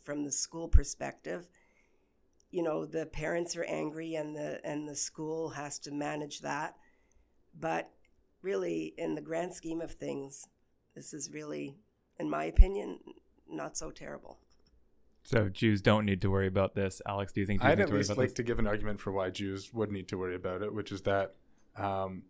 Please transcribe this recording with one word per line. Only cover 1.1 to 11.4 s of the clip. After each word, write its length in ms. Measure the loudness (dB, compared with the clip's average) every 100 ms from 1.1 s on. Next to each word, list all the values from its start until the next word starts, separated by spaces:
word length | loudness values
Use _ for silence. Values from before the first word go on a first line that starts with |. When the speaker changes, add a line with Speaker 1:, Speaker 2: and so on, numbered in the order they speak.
| -8 -8 -8 -10 _ _ _ _ _ _ _ _ _ _
Speaker 1:
You 120 | -2
know, 240 | 0 0 -2
the 200 | -4 -4
parents 500 | -4 0 0 0 -2
are 80 |
angry 500 | -2 -2 -2 -4 -6
and 220 | -4 -4 -6
the, 240 | -6 -6
and 240 | -6 -6 -4
the 80 | -6
school 540 | -6 -6 -6 -4 -4
has 280 | -6 -8 -8
to 100 | -8
manage 500 | -4 -4 -4 -6 -8
that. 360 | -4 -4 -4 -8 _ _ _ _ _ _ _ -6
But 320 | -2 -2 -4 _ _ _ _ _
really, 520 | -4 -2 -2 -2 -4 -6
in 180 | -4
the 60 | -4
grand 340 | -4 -4 -4
scheme 260 | -6 -6 -6
of 120 | -6
things, 540 | -8 -6 -6 -8 -12 -16 _ _ _ _ -16
this 180 | -12
is 160 | -10 -10
really, 460 | -10